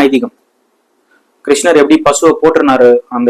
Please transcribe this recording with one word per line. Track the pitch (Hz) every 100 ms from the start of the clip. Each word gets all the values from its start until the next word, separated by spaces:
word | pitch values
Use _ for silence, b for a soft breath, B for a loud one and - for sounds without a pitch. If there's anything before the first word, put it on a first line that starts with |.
| 139
ஐதீகம். | 135 120 _ _ _ _ _ _ _ _ _ _ _ -
கிருஷ்ணர் | 143 175 156
எப்படி | 139 156 143
பசுவை | 143 165 151
போற்றுனாரு | 156 160 147 131 123 120 -
அந்த | 123